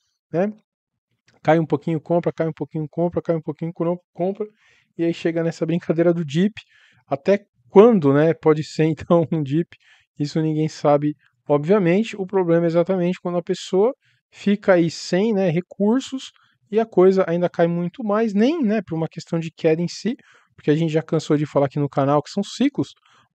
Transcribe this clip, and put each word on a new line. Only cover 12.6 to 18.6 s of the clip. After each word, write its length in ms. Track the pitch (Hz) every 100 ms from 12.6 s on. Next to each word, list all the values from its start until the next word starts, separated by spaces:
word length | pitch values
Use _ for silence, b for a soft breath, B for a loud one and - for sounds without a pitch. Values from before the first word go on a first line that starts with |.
| 170
é 20 |
exatamente 520 | 170 170 190 175 185
quando 160 | 180 175
a 60 |
pessoa 500 | - 180 - 185 220 - _ _ _
fica 440 | - 202 202 202
aí 160 | 180 165
sem, 440 | - - 180 220
né, 160 | 196 190
recursos 840 | 160 - - 202 254 - 262 - - _ _ _
e 100 | 208
a 60 | 226
coisa 400 | - 185 190 175
ainda 220 | 170 175
cai 180 | - 170
muito 360 | 170 175 -
mais, 300 | 214 208 226
nem, 280 | 196 240 349